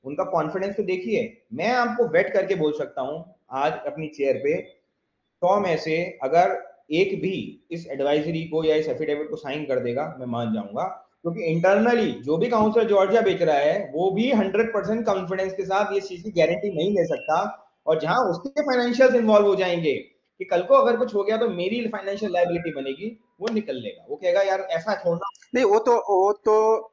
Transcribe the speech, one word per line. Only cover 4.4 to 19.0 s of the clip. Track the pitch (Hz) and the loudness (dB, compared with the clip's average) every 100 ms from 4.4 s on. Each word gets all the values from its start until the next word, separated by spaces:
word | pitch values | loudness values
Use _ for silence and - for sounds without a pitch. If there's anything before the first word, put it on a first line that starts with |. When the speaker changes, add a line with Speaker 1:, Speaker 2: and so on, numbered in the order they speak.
| 139 175 - _ _ _ _ _ _ _ | 0 -2 -6 _ _ _ _ _ _ _
Speaker 1:
सौ | 175 202 | 0 2
में | 190 156 | 2 -2
से | 160 160 180 - | 0 -2 -2 -6
अगर | - 160 190 - - - _ | 2 2 2 0 -8 -20 _
एक | 156 196 190 | 0 0 0
भी | 185 175 - - _ | -4 -4 -8 -14 _
इस | 170 - | -12 -10
advisory | 139 139 151 156 160 | -4 0 0 0 -6
को | 160 156 | -4 -2
या | 156 156 | 2 0
इस | 156 | 0
एफिडेविट | 127 151 147 151 | -4 -4 -4 -6
को | 147 | -8
साइन | 135 147 139 | -8 -8 -2
कर | 123 | -2
देगा, | 120 120 156 131 | -2 -4 -6 -8
मैं | 123 | -6
मान | 120 117 | -4 -2
जाऊंगा, | 107 101 117 185 - _ _ | -4 -6 -6 -6 -8 _ _
क्योंकि | 170 170 202 165 | -6 -4 -2 2
internally | 185 208 233 233 185 | 4 4 4 2 0
जो | 113 123 160 | -2 -2 0
भी | 226 | 2
counselor | 226 214 220 | 2 4 2
Georgia | 214 202 190 220 | 4 4 4 4
बेच | 196 175 | 4 2
रहा | 160 143 | 2 4
है, | 147 190 190 | 4 2 -2
वो | 147 185 | -2 0
भी | 190 247 | 2 2
hundred | 233 190 202 226 | 2 2 0 0
percent | 208 180 220 220 | -2 -2 -2 0
confidence | 196 175 185 190 | -2 -2 -4 -4
के | 190 185 | -4 -2
साथ | 190 208 | 0 0
ये | 196 | -2
चीज | 190 175 | -4 -10
की | 208 | -4
guarantee | 170 160 170 208 165 | 2 2 2 -2 -2
नहीं | 185 | 0
ले | 202 156 | 0 0
सकता। | 139 - 160 208 - _ _ 151 | -2 0 0 0 -8 _ _ -2
और | 160 | 0
जहां | 151 226 262 | 0 0 0
उसके | - 277 - | -2 -6 -4
financials | 294 247 240 240 | 0 0 0 4